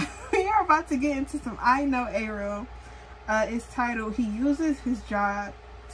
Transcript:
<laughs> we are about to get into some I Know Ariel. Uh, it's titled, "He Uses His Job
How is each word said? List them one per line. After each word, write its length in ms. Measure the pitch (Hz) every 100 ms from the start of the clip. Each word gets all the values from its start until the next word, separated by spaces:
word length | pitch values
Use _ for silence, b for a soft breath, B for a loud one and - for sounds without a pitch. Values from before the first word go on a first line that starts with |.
<laughs> 280 | 294 - -
we 140 | - 392
are 160 | 427
about 240 | 349 311 330
to 80 | 269
get 200 | 294 277
into 220 | 277 294
some 200 | 247 196
I 240 | 240 269
Know 220 | 285 254 233
Ariel. 560 | - 220 208 202 202 247 - B B B B -
Uh, 180 | 214 220
it's 180 | 233 -
titled, 420 | - 240 233 220
"He 100 | 214
Uses 560 | 220 214 277 285 320 285
His 200 | 247 226
Job 500 | - 208 202 202 202 - - - -